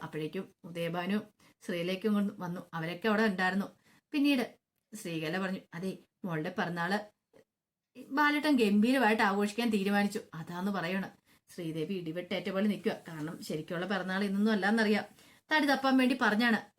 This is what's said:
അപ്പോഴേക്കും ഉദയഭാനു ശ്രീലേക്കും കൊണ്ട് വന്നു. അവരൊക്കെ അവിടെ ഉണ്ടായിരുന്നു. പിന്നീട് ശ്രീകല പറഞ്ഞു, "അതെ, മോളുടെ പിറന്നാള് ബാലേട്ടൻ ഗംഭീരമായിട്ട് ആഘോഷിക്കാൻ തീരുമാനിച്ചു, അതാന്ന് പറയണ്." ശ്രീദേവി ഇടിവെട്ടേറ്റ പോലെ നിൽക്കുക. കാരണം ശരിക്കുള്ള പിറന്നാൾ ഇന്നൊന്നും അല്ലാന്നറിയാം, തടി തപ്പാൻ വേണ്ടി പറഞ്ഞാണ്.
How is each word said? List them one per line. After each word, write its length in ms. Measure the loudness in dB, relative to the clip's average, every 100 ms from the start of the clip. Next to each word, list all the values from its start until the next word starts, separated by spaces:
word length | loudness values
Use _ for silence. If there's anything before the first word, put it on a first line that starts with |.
അപ്പോഴേക്കും 420 | -6 -6 -6 -6 -10 _
ഉദയഭാനു 540 | -12 -6 -4 -4 -2 -4 -6 _ _ _
ശ്രീലേക്കും 500 | -6 -4 -4 -2 0
കൊണ്ട് 200 | 0 0 -4
വന്നു. 220 | -8 -8 -8
അവരൊക്കെ 340 | -8 -6 -2 0
അവിടെ 180 | 2 2
ഉണ്ടായിരുന്നു. 420 | 2 0 0 -4 -8 _ _ _
പിന്നീട് 300 | 0 2 2 0 -8 _ _ _
ശ്രീകല 440 | -14 -8 -6 -4 -2
പറഞ്ഞു, 220 | -4 -6 -8
"അതെ, 180 | -8 -8 -8 -14 _ -6
മോളുടെ 240 | -4 -4
പിറന്നാള് 500 | -4 -4 -2 -2 -2 -4 _ _ _ _ _ _ _ _ -20 -6
ബാലേട്ടൻ 460 | 0 2 2 4 4
ഗംഭീരമായിട്ട് 680 | 6 6 6 6 4 4
ആഘോഷിക്കാൻ 460 | 2 2 0 0 0
തീരുമാനിച്ചു, 500 | 0 2 2 2 -2 -10
അതാന്ന് 380 | -12 -10 -6 -4
പറയണ്." 380 | -2 -2 -4 -6 -12 _ _ _
ശ്രീദേവി 440 | -10 -6 -4 -4
ഇടിവെട്ടേറ്റ 560 | -4 -6 -6 -6 -4 -2
പോലെ 180 | 0 2
നിൽക്കുക. 280 | 0 -2 -4 -6
കാരണം 280 | -8 -8 -8
ശരിക്കുള്ള 440 | -6 -6 -4 -4 -2
പിറന്നാൾ 380 | -2 -2 -2
ഇന്നൊന്നും 280 | -2 2 2
അല്ലാന്നറിയാം, 540 | 2 2 2 4 2 0 -12 -20 -16 -2
തടി 140 | 2 4
തപ്പാൻ 320 | 2 4 4
വേണ്ടി 200 | 4 2
പറഞ്ഞാണ്. 380 | 2 2 2 2 -2